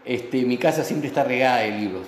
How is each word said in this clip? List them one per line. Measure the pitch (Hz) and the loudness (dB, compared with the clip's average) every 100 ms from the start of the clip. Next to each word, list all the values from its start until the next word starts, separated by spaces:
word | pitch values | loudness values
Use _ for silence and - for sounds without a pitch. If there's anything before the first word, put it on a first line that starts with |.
Este, | - 120 - 131 127 | -6 -6 -2 0 0
mi | 123 | 2
casa | 131 156 | 2 2
siempre | 139 151 135 | -2 -2 -2
está | - | 0
regada | 131 127 131 123 | 0 2 4 4
de | 107 | 0
libros | 104 101 92 | -2 -4 -6